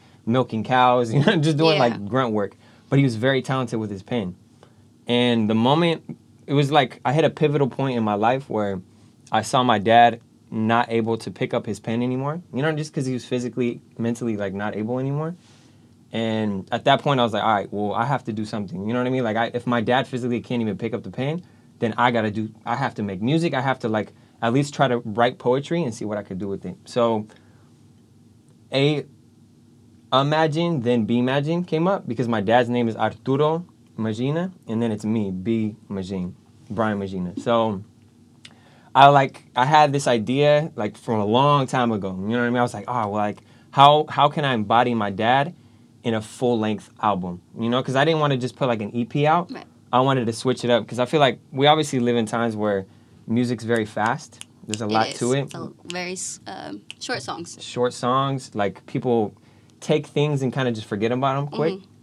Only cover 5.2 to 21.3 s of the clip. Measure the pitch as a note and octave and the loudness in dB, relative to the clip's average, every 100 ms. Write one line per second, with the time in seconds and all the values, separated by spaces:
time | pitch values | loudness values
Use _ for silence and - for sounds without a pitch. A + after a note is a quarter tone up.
5.2 | B2 A#2 G#2+ A2 A#2+ D3+ E3+ D#3 - - | 2 2 2 2 4 4 2 -2 -8 -18
6.2 | _ - - C#3+ C#3 D3+ C3+ - B2 D3 | _ -18 -2 0 2 2 2 -2 -2 2
7.2 | D3+ - D3+ C#3+ C3 - C3+ A#2+ G#2+ G#2 | 0 2 0 2 -2 -2 -4 -2 0 2
8.2 | A2 C3+ C3+ A2 G2+ F#2+ - - - _ | 2 0 -2 -4 -2 -4 -10 -20 -20 _
9.2 | - A2 G#2 C3+ B2 A2 G2+ A#2 A#2+ A#2 | -4 -4 0 2 4 2 6 8 8 4
10.2 | - _ _ A2+ A2 A#2 A#2+ A2+ A2+ A2+ | -8 _ _ -4 2 2 2 -2 -2 -4
11.2 | - F2+ B2 A#2+ A2 G2+ - A#2 B2 B2+ | -6 -6 -4 -4 -4 -8 -6 -4 -2 -4
12.2 | C#3 E3+ - A#2+ D#3 D3+ D3+ D#3+ C3 B2+ | -6 -8 -8 -4 -4 -4 -6 -6 -4 -6
13.2 | - B2+ B2 B2 A#2+ - - - A#2 A#2+ | -4 -4 -4 -2 -4 -4 -10 -6 -4 -2
14.2 | A#2+ G#2 G2 G2 G#2 G2 A2 B2+ C3+ C#3+ | -4 -4 -4 -4 -6 -4 -4 -4 -4 -4
15.2 | D#3+ F3 - - - - - _ _ A2+ | -6 -10 -18 -20 -20 -20 -20 _ _ -4
16.2 | A2+ A2 G#2+ G2 - A#2 C3+ C3+ D3 C3+ | -2 -2 -2 -4 -6 -2 2 2 2 2
17.2 | A#2+ G#2 G#2+ G#2 - G2+ G#2 G2 A#2+ C3 | 2 0 0 0 -2 -4 -4 -2 -2 -2
18.2 | - A2 G#2+ A2+ F#2 F2 G#2 B2 B2+ C3 | -4 -8 -6 -8 -8 -8 -4 -4 -2 -2
19.2 | A#2 A2 A#2 A#2+ B2 A#2+ A2+ B2+ C3 B2 | -2 -2 -2 -4 -2 -2 0 0 -2 -6
20.2 | B2 A#2 - B2 A2 F#2 A2+ A2 F#2 F2+ | -4 -4 -4 -4 -4 -4 -6 -6 -8 -6
21.2 | C3+ | -6